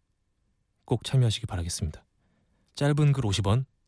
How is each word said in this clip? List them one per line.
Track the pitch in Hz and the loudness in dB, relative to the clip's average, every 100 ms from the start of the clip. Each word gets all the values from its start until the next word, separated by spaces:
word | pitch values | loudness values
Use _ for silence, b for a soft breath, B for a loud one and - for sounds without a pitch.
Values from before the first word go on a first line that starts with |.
| _ _ _ _ _ _ _ _ | _ _ _ _ _ _ _ _
꼭 | - 120 | -4 -4
참여하시기 | - 135 117 - - | 0 2 2 0 -6
바라겠습니다. | 92 85 - 85 - _ _ _ _ _ _ _ | -6 -6 -6 -6 -8 _ _ _ _ _ _ _
짧은 | - 143 151 147 | -2 0 2 2
글 | 135 | 2
오십 | 113 92 98 | 0 0 2
원, | 120 135 _ | 0 -2 _